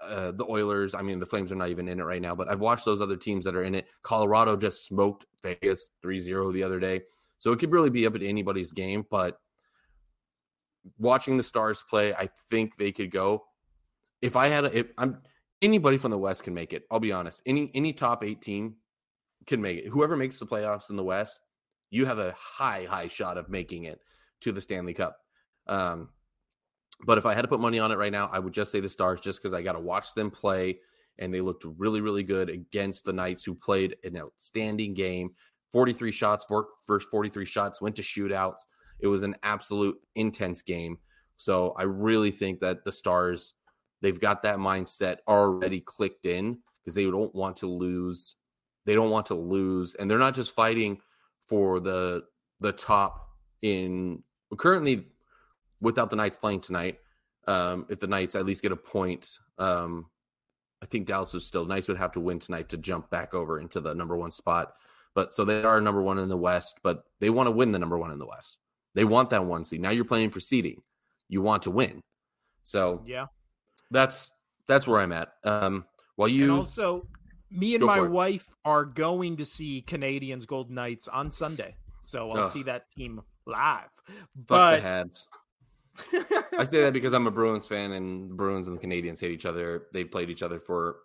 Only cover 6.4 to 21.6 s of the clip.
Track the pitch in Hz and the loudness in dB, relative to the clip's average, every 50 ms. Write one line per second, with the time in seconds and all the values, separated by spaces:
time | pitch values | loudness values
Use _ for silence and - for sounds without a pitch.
6.4 | 98 95 92 95 95 92 92 90 92 92 95 95 - - _ _ _ _ _ _ | 0 0 0 0 0 0 0 0 0 0 -2 -2 -4 -10 _ _ _ _ _ _
7.4 | - 117 120 117 170 156 165 170 156 139 120 120 113 110 107 104 98 98 104 107 | 0 2 2 2 2 4 4 6 6 6 4 4 2 2 2 0 -2 -2 -2 0
8.4 | 95 101 98 95 90 82 - 98 92 95 98 104 104 - 110 98 92 87 - - | 0 -2 -2 -2 -4 -4 -6 -6 -4 -2 -2 -4 -4 -2 0 0 0 0 -2 -6
9.4 | _ _ _ _ _ _ _ _ _ _ _ _ _ _ _ _ _ _ _ _ | _ _ _ _ _ _ _ _ _ _ _ _ _ _ _ _ _ _ _ _
10.4 | _ _ _ _ _ _ _ _ _ 92 - 107 107 123 127 131 - 135 131 127 | _ _ _ _ _ _ _ _ _ -20 -10 -2 2 4 4 4 4 2 2 2
11.4 | 117 - - 117 110 110 107 - - - - 104 104 104 95 - 95 95 - - | 2 0 0 0 0 0 0 -2 -4 0 2 2 4 4 2 0 -4 -6 -6 -12
12.4 | - - 113 113 110 110 - - 101 101 95 - 101 92 95 92 95 98 107 107 | -6 0 0 0 0 0 -2 -2 -2 -2 -2 -2 -6 -4 -2 0 2 2 2 0
13.4 | - _ _ _ _ _ _ _ _ _ _ _ _ _ _ _ 127 120 117 127 | -2 _ _ _ _ _ _ _ _ _ _ _ _ _ _ _ -4 0 2 4
14.4 | 135 143 151 147 143 139 - 117 117 - - - 127 135 - - - _ _ _ | 4 6 4 4 2 2 2 0 0 -2 -2 -2 -2 -2 -2 -4 -12 _ _ _
15.4 | _ _ _ _ 196 208 220 202 151 139 135 131 131 117 107 98 95 98 92 - | _ _ _ _ 4 4 4 6 6 4 4 4 2 0 0 0 0 -2 -2 -4
16.4 | - 98 90 85 82 - 85 76 - _ 113 113 113 107 98 92 87 85 - - | -6 -6 -6 -6 -6 -8 -8 -10 -6 _ -2 0 0 0 -2 -2 -4 -6 -10 -8
17.4 | - 127 131 147 147 - - 135 151 156 143 - 135 120 120 113 107 104 107 - | -4 -2 0 0 0 -2 -2 -2 -2 -2 -2 0 0 0 0 0 -2 -6 -6 -8
18.4 | - 110 98 101 107 113 110 - _ _ _ _ _ _ _ _ _ _ _ _ | -8 -6 -6 -6 -6 -6 -10 -14 _ _ _ _ _ _ _ _ _ _ _ _
19.4 | _ - 143 113 101 95 87 82 - 107 110 143 151 151 165 139 131 131 131 - | _ -2 -2 -2 0 -2 -4 -6 -6 -4 0 2 2 2 2 0 -2 -4 -6 -10
20.4 | 113 - 120 104 104 107 104 101 - - 104 101 92 92 92 98 107 - - - | -8 -6 -4 -4 -2 -2 -4 -4 -6 -8 -8 -6 -4 -2 -2 -2 -4 -4 -8 -16
21.4 | _ _ _ _ | _ _ _ _